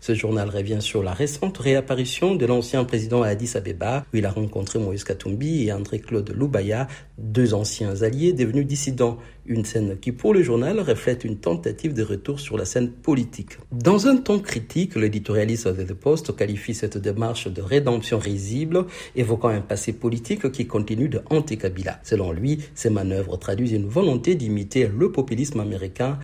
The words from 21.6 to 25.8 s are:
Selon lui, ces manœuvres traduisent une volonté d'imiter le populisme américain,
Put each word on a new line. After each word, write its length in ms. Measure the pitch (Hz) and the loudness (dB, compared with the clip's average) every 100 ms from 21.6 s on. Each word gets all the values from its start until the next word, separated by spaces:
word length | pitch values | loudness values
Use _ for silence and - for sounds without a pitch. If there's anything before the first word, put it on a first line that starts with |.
| 95 92 92 - | -4 -4 -6 -8
Selon 280 | - 107 90 | 0 0 0
lui, 280 | 82 131 151 - | 0 0 -2 -4
ces 140 | - 117 | -2 0
manœuvres 480 | 104 95 95 92 90 | 2 0 0 -2 -4
traduisent 360 | - 98 123 | -4 -2 0
une 140 | 107 101 | 0 0
volonté 480 | 135 190 123 - | 2 4 2 2
d'imiter 540 | 180 113 104 101 135 113 | 2 2 -2 0 2 2
le 240 | 104 185 | 4 2
populisme 480 | - 131 117 143 - | 2 0 0 -2 -2
américain, 580 | 104 98 | -4 -4